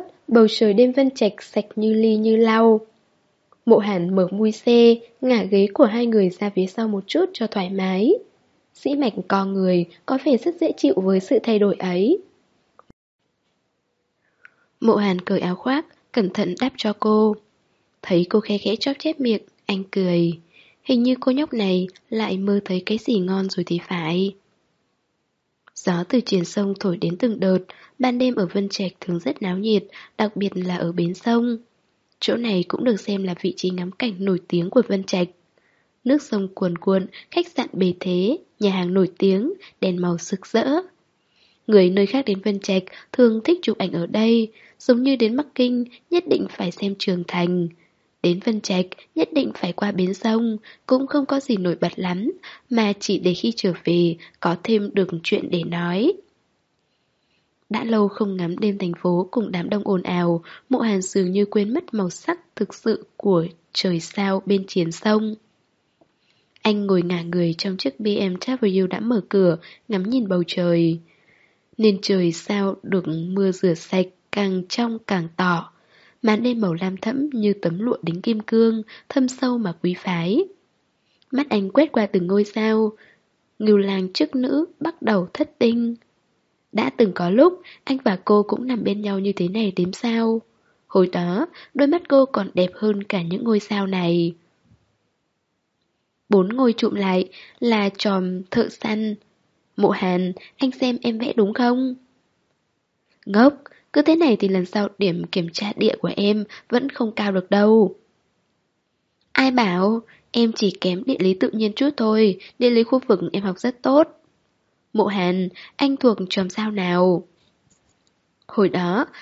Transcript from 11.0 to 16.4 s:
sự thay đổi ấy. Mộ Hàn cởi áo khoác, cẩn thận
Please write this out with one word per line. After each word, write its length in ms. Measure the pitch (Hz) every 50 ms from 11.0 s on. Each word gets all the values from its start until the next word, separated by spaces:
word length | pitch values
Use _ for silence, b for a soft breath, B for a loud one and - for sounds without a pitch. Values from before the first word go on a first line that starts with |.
| 190 190 196 190
sự 200 | 190 - 285 214 -
thay 160 | 240 220 208
đổi 160 | 208 202 180
ấy. 420 | - - 185 180 180 196 247 359 427 - - _ _ _ _ _ _ _ _ _ _ _ _ - _ _ _ _ _ _ _ _ _ _ _ _ _ _ _ _ _ _ _ _ _ _ _ _ _ b b b b b b b b b b b -
Mộ 160 | - 226 214
Hàn 260 | 208 208 202 180 180
cởi 180 | - - 196 170
áo 160 | - 180 180
khoác, 300 | - - 254 262 302 320 - _ _ _ _
cẩn 180 | - 240 196 175
thận 260 | - -